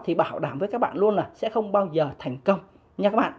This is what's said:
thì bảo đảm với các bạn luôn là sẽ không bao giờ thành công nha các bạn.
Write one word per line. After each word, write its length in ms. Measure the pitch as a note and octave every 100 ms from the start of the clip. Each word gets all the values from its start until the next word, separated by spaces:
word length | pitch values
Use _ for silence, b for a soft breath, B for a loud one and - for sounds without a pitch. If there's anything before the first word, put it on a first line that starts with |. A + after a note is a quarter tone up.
| -
thì 80 |
bảo 260 | E3 - -
đảm 200 | D3+ C#3
với 80 | G3+
các 140 | A#3+
bạn 160 | - D#3+
luôn 180 | G#3 F#3+
là 140 | -
sẽ 160 | - A3
không 220 | A3+ G3+
bao 180 | G3+ F#3+
giờ 180 | D#3 D3 -
thành 180 | C#3 C3
công 160 | - G3 - - _ -
nha 120 | G3+
các 80 | -
bạn. 160 | E3+